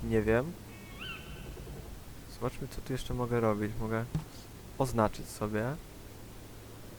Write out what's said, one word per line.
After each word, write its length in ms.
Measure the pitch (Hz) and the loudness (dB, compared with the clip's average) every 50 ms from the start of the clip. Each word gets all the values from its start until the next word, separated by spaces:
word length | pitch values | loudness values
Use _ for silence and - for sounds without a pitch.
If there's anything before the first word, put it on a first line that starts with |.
| 131 | 2
Nie 180 | 113 113 110 | 6 6 6
wiem. 300 | 104 110 113 120 139 170 180 - - - - - - - - - 1077 1077 - - - - - - - - - - - - - - - - - - - - - - - - - | 8 8 8 6 6 2 -2 -8 -10 -12 -12 -12 -12 -12 -10 -8 -8 -8 -8 -8 -8 -10 -10 -8 -8 -8 -8 -8 -8 -8 -8 -8 -8 -10 -10 -10 -10 -10 -10 -10 -10 -10 -6
Zobaczmy, 340 | - 113 127 - - 143 123 | -2 -2 -2 -2 -2 -6 -4
co 120 | - - | -4 -6
tu 120 | - - | -2 -2
jeszcze 220 | 131 123 - - 127 | -2 -2 -2 -2 0
mogę 260 | 123 123 117 120 117 | 0 2 4 6 6
robić. 320 | 113 110 104 104 107 104 110 113 | 8 6 6 6 2 0 0 0
Mogę 240 | 110 110 113 113 117 120 - 156 - - - - - - - - - - - - | 0 2 2 2 2 0 -2 -2 -2 -4 -10 -12 -12 -12 -12 -12 -12 -6 0 2
oznaczyć 500 | 135 131 113 117 107 101 - - 107 - | 2 4 6 6 6 6 4 0 -6 -8
sobie 460 | - - 110 107 107 107 113 127 151 170 - - - - - - - - - - - - - - - - - - - - - - - | -4 -2 -2 0 2 2 2 0 -2 -4 -6 -12 -14 -12 -12 -12 -12 -12 -12 -12 -12 -12 -12 -12 -12 -14 -12 -12 -12 -12 -12 -12 -10